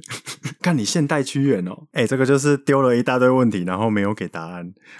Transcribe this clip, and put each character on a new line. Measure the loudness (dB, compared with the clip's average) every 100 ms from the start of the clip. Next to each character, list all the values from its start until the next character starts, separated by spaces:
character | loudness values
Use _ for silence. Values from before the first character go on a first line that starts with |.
| -14 -14 -14
<laughs> | -12 -12 -6
看 | -2 -2
你 |
现 | -2 -2 -2
代 | -2
屈 | -2 -2
原 | 0 0 -2
哦。 | -10 -10
哎， | -4 -2
这 | 2
个 |
就 | 2 2
是 | 2 0
丢 | 2 2
了 | 4 2
一 |
大 | 2 2
堆 | 4
问 | 4 2
题， | 0
然 | -4 -2
后 | 0
没 | 0
有 | 0
给 | -4 -8
答 | -10 -12
案。 | -12 -14 -18 _ -20